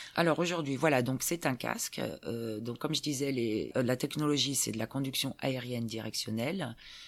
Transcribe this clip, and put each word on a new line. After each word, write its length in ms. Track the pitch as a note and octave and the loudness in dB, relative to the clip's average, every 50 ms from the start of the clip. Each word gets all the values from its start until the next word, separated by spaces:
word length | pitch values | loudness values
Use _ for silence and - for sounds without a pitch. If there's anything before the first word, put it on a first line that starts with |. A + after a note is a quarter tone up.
| - - - | -12 -4 0
Alors 220 | - E3+ E3+ D3+ D3 | 4 4 6 6 4
aujourd'hui, 380 | E3+ F3 F3+ E3+ D#3+ C#3 C#3 | 4 2 2 0 0 0 0
voilà, 260 | B2 C#3 D#3+ D3 B2+ | 2 4 6 6 6
donc 220 | B2 A#2+ C3 C3 - | 6 4 2 0 0
c'est 240 | - F3 E3+ - D3+ | 0 -2 0 0 0
un 80 | C3 | -2
casque. 440 | - - - - - - - - - - - - - - | 0 -2 -4 -2 -2 -4 -6 -4 -4 -4 -4 -4 -6 -6
Euh, 340 | - A2 A#2 A#2 A2+ G#2+ G#2+ | -6 -4 -4 -4 -4 -4 -4
donc 180 | A2+ A#2 A#2+ A#2 | -4 -6 -4 -4
comme 160 | - D3+ D3+ | -2 -2 -2
je 80 | C#3+ | -2
disais, 300 | - D3+ D3 C3 C#3+ C#3 | -2 -2 -2 0 0 0
les, 400 | C3+ B2+ A#2 A2+ G#2+ A2 D#2+ - - | 2 2 2 2 2 2 0 0 0
euh, 60 | - C3 | 2 2
la 140 | A#2 B2+ B2+ | 4 2 2
technologie, 560 | - C#3+ - D3+ D3+ D3 D3 C#3+ B2 C3+ C#3 | 0 -2 0 0 2 2 4 4 2 2 2
c'est 180 | C3 - - | 0 0 0
de 60 | A2 A2 | -2 -2
la 80 | A2 | -4
conduction 500 | A2 - C3+ C#3 C3+ B2+ - - C3+ - - | -4 -2 -2 -2 -2 0 -2 -2 -2 -4 -4
aérienne 480 | - C3+ C3 B2+ B2 B2 B2 A#2+ A#2 A2+ | -2 -2 -2 -2 -4 -4 -4 -4 -2 -4
directionnelle. 880 | A2 A2 A2 A2 A2 - - - A2 A2 A#2 C3+ F3 G3 E3+ A#2 A#2 - - - - - - | -4 -4 -6 -4 -4 -4 -4 -2 -2 -2 -2 -2 -2 -2 -4 -6 -6 -10 -14 -18 -18 -18 -18